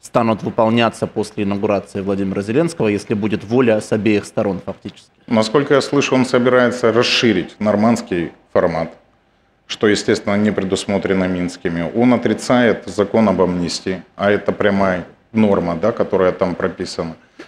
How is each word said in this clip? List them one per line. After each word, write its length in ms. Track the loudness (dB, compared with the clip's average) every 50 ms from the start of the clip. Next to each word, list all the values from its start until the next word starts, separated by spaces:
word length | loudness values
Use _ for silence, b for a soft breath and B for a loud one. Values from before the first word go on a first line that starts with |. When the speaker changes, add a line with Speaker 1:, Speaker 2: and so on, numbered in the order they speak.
Speaker 1:
станут 420 | _ -2 -2 0 2 2 0 0 -2
выполняться 640 | -4 0 2 2 4 4 2 2 2 0 -2 -6
после 360 | -6 -4 -6 -6 -6 -4 -4 -2
инаугурации 560 | -2 -2 -2 0 0 0 0 -2 -6 -8 -6
Владимира 400 | -4 -2 -2 -2 -2 -2 -2 -4
Зеленского, 480 | -4 0 0 0 0 0 -2 -2 0 0
если 240 | 0 0 -2 -2 -4
будет 320 | -2 0 -2 -2 -4 -4
воля 340 | 0 2 2 4 4 2 2
с 140 | 0 -2 -2
обеих 320 | 0 2 2 2 2 0
сторон 340 | -2 -4 -2 -2 -2 -2 -4 -8
фактически? 440 | -10 -14 -12 _ -18 -18 -18 -20 _ _ _ _
Speaker 2:
Насколько 460 | 0 2 2 2 2 -2 -6 -2 2 2
я 60 | 2
слышу, 340 | 2 2 0 0 0 2 2
он 100 | 2 2
собирается 680 | 2 2 2 2 4 4 4 4 2 0 0 0 2
расширить 640 | 2 2 2 2 0 2 2 2 2 2 -2 -4 -8 _
нормандский 720 | -2 0 2 2 2 2 2 0 -2 -4 -4 -4 -4 -4 -8 _ _ _
формат, 380 | _ 0 0 2 0 -2 -4 -6 -8 -20 _ _ _ _ _ _ _ _ _ _ _ _ _
что, 200 | _ -8 0 2
естественно, 480 | 2 2 2 0 -2 -2 -2 0 -2 -2
не 160 | 0 0 0
предусмотрено 760 | 0 0 -2 -2 -4 -4 -4 -4 -4 -2 0 0 0 0 0 -2
Минскими. 600 | -2 -4 -4 -6 -8 -6 -6 -4 -4 -4 -6 -4 0
Он 180 | 2 2 4 2
отрицает 720 | 2 2 0 -2 -2 0 0 2 2 4 2 0 0 -4
закон 420 | -10 -2 -2 -2 0 2 2 2 2
об 120 | 2 2
амнистии, 640 | 2 0 0 -2 -4 -4 -6 -6 -6 -6 -6 -6 -10 _ _
а 120 | -4 -2 0
это 220 | 0 0 -4 -8
прямая 540 | -8 -2 0 0 2 2 2 0 0 -2 -6 -10 -18 _ _ _
норма, 440 | 0 2 2 4 2 2 0 -2 -4 -2
да, 120 | -2 -2 0
которая 400 | -2 -2 -2 0 2 2 2 2
там 220 | 0 -2 -2 -2
прописана. 600 | -4 -4 -6 -4 -6 -10 -8 -6 -8 -8 -8 -10 -14 B B B B B